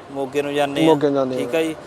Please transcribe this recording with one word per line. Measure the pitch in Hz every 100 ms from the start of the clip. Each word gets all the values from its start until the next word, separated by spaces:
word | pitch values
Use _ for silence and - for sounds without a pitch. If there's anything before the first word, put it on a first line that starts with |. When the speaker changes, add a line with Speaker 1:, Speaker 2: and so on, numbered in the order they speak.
| -
Speaker 1:
ਮੋਗੇ | 139 135 143
ਨੂੰ | 143
ਜਾਂਦੇ | 143 143 143
ਆ, |
Speaker 2:
ਮੋਗੇ | 160 151 143
ਨੂੰ |
ਜਾਂਦੇ | 139 131 127
Speaker 1:
ਠੀਕ | 139
Speaker 2:
ਆ। | 160
Speaker 1:
ਆ |
ਜੀ। | 160 156